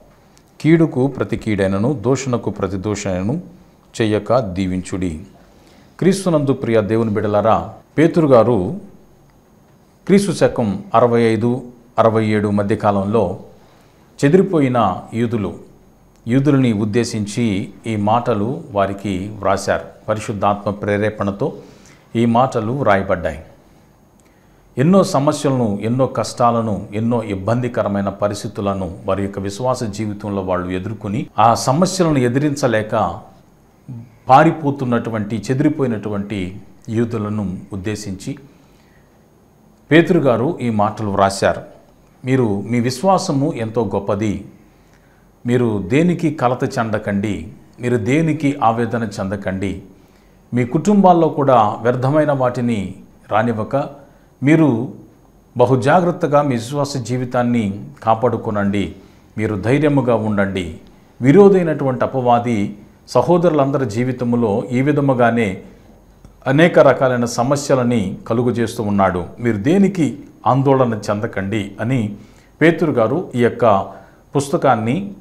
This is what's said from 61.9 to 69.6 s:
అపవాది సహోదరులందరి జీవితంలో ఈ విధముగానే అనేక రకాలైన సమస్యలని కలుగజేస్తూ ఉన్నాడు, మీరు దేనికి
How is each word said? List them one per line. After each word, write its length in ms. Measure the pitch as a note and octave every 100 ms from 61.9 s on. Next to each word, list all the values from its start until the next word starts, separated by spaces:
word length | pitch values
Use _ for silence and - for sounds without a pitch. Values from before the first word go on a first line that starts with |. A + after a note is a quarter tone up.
| B2
అపవాది 720 | A2 C3 B2 A#2+ A#2+ A2 G2+ - - _ -
సహోదరులందరి 800 | B2+ B2 F3 E3+ D3+ C#3 C#3 C3
జీవితంలో 800 | G#2 B2+ B2 A#2+ A#2+ A#2 G#2 -
ఈ 100 | B2
విధముగానే 800 | C3+ C#3+ C#3 B2 A#2 A#2 G#2+ F#2 - - - - - - - - -
అనేక 320 | C#3 E3+ -
రకాలైన 460 | C#3+ B2+ C3 B2 A#2+
సమస్యలని 920 | - B2 C#3+ - C3+ A#2+ A#2+ F#2 - -
కలుగజేస్తూ 560 | A#2 B2 A#2+ A2 -
ఉన్నాడు, 420 | G#2 G2+ F#2+ F2+ E2 -
మీరు 180 | A#2+
దేనికి 640 | G#2